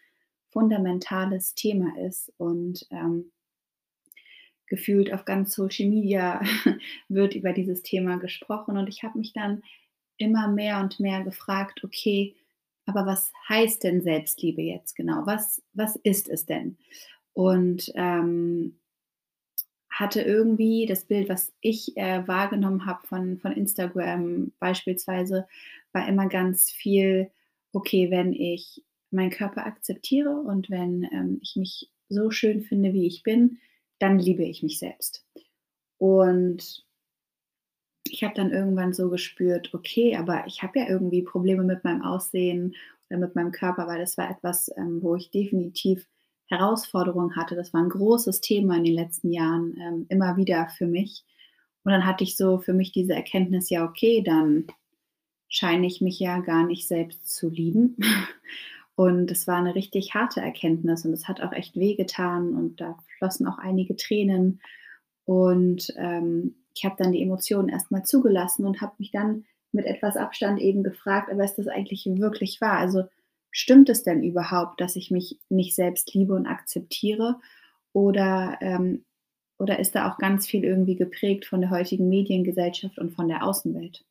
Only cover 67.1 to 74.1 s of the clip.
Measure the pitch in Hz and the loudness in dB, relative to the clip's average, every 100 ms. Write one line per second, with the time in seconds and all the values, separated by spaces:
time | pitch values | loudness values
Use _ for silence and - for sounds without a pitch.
67.1 | 180 185 185 - 202 190 190 - 190 - | 2 0 -2 0 0 0 -2 -2 -4 2
68.1 | 277 247 190 185 - 196 190 202 - 196 | 4 6 4 2 0 -2 -2 -6 -10 -6
69.1 | 202 214 220 - _ _ 208 196 196 208 | -2 -2 -2 -8 _ _ -2 -2 -2 -2
70.1 | 202 208 - 202 202 196 196 190 - 196 | -2 -4 -2 0 2 2 2 0 -4 -2
71.1 | 196 202 196 196 202 202 202 196 196 196 | -2 -2 -2 -2 -2 -4 -4 -6 -6 -2
72.1 | 185 214 214 196 - 220 180 180 190 185 | 0 0 0 -6 -2 0 2 2 0 -2
73.1 | _ _ _ _ - - 262 277 226 185 | _ _ _ _ 0 10 12 12 8 2